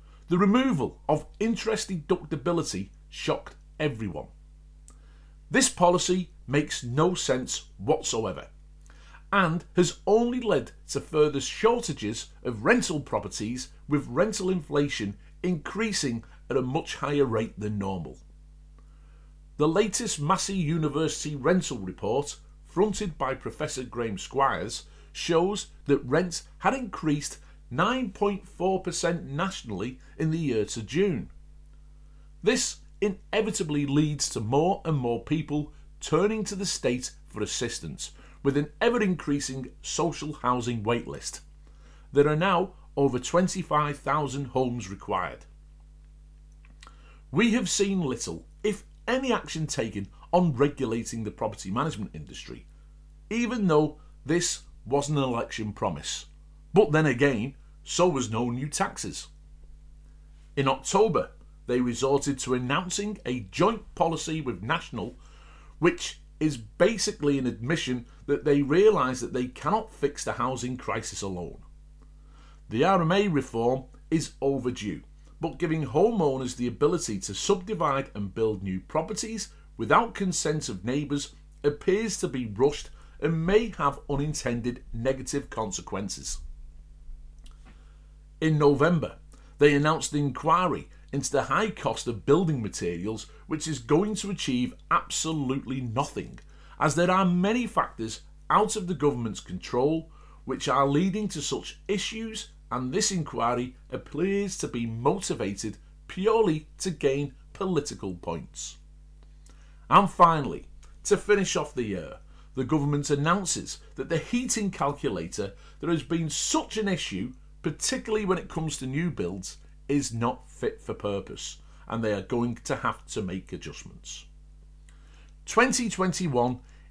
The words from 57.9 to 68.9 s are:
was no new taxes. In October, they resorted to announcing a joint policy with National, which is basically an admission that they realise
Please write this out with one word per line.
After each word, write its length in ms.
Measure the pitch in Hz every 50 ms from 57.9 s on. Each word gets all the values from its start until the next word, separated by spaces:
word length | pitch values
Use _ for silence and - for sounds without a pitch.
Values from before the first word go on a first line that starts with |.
| - - 175
was 220 | 185 156 135 117 107
no 220 | 110 110 123 123
new 160 | 120 127 143
taxes. 600 | 147 - - 196 202 196 - - 104 - - - - - - - - - - - - - - - - - - - - - - - - - - - - -
In 120 | 143 135
October, 640 | 135 135 - - - - 196 220 220 139 120 - - - - - - - - -
they 160 | - 123 127
resorted 560 | 123 123 117 - 135 135 139 135 - 143 139 -
to 140 | - 123 127
announcing 640 | 123 127 123 143 175 185 180 - - 208 208 208 - -
a 220 | 123 127 120 101 92
joint 440 | - 139 139 123 226 101 - - -
policy 460 | - 170 170 165 160 - 165 160 160
with 200 | 139 127 107 85
National, 560 | 101 120 160 160 - - 139 110 92 120 - - - - - - - - - - - - - -
which 420 | 160 175 170 - - - - - - - - -
is 180 | 156 156 139
basically 840 | 117 110 - - - 170 202 226 190 - 208 202 - 147 143 143 135
an 80 | 127
admission 580 | 123 104 101 113 131 170 - - 127 127 123 120 - - - -
that 180 | - 143 139 -
they 160 | 147 143 143
realise 600 | 139 127 147 180 208 220